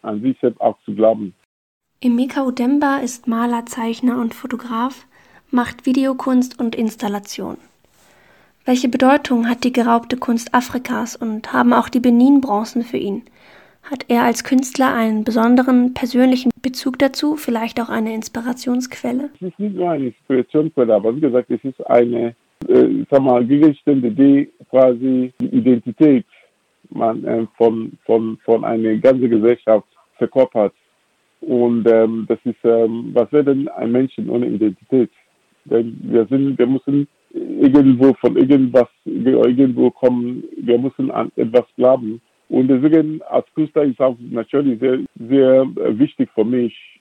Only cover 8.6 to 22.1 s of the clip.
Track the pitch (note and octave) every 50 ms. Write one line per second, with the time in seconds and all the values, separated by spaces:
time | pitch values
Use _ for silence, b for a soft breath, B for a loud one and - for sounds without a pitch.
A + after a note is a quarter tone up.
8.6 | _ - B3+ B3+ B3+ B3 A#3 B3+ C4+ B3+ C#4 D4 C#4+ - C4 A#3 A#3 A#3 A#3+ A#3+
9.6 | - B3 B3+ B3 A#3 A#3 A#3 A#3 A#3 - B3+ B3 - - A#3 A3+ A#3 - - B3
10.6 | B3 B3 - B3 B3+ - B3 - A#3+ A3+ - - A#3+ A3+ G#3+ A3 A3+ - - B3+
11.6 | B3 A#3+ A#3+ A#3+ A#3 - - B3+ A#3+ B3 A#3+ A#3 B3 C4+ C#4+ C#4 C4 B3 G#3 G#3
12.6 | A3+ A3 - A#3+ A#3 - - - - G#3 G3 A#3 - b b b b b b b
13.6 | b b b b _ - C#4+ B3+ - _ A#3+ A#3 A#3+ A#3+ A3+ A#3 - - C4+ B3+
14.6 | C#4 - - - C4 B3+ - A#3 A3+ A3 A3 G#3+ G#3+ - A3 A#3+ A3+ A#3 B3 B3
15.6 | B3+ C4 B3+ B3 B3 B3 B3+ - - B3 - A#3+ B3+ C4 B3+ B3+ B3+ B3 - -
16.6 | - C4 B3+ - - C#4 B3+ - C#4+ C4+ C4+ - - D4 D#4 D4+ - - A#3 A3
17.6 | A3+ A#3 - - A#3 A3+ G#3+ A3+ A3 A3 A3 A3 G#3+ - _ A#3 A#3 B3 B3 B3
18.6 | - B3+ B3 B3 B3+ B3+ - - - B3 B3 B3+ C#4+ C#4+ _ _ F3+ F#3 - -
19.6 | G3+ G#3+ G3 F3+ F3+ F3 E3 D3 C3+ B2 A2+ _ _ _ C3+ B2+ A#2+ _ - D3+
20.6 | D#3 D#3 _ - B2 A2+ A2 G2+ G2 A2+ A#2 D3 D#3+ C3+ A#2 B2+ A#2+ _ A#2+ A2+
21.6 | _ C3+ B2+ _ - - B2 A#2+ B2 A#2+